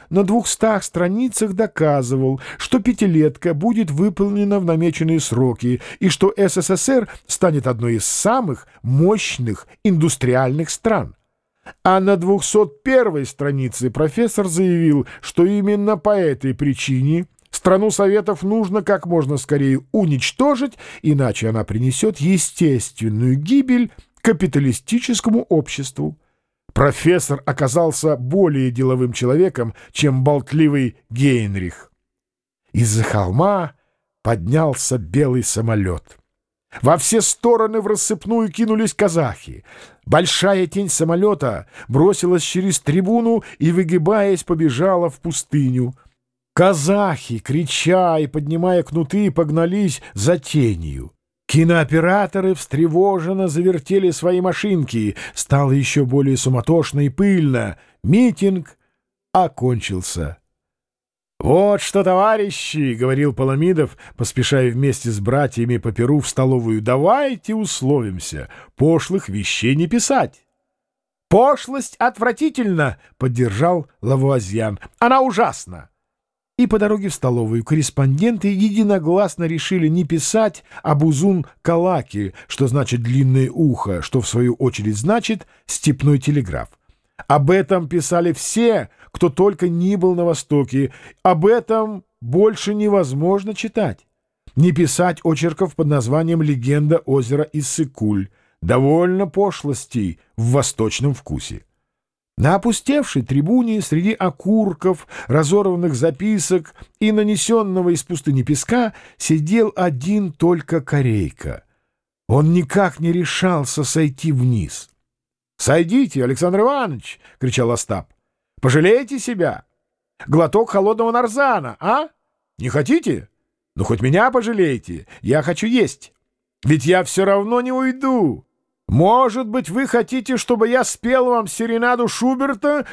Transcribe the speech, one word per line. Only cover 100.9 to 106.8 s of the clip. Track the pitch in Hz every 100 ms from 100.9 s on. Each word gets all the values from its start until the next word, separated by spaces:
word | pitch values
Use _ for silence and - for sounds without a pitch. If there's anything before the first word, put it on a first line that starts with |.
| - 143
вкусе. | 127 - 147 - 98 _ _ _ _ _ _ _ -
На | 143
опустевшей | 190 233 - - 294 - 139
трибуне | 123 135 160 247 233 214
среди | - 156 202
окурков, | 214 185 - 185 220 196 160 185 180 - - -
разорванных | 147 151 202 196 175 175
записок | 123 160 135 208 208 - 185 - -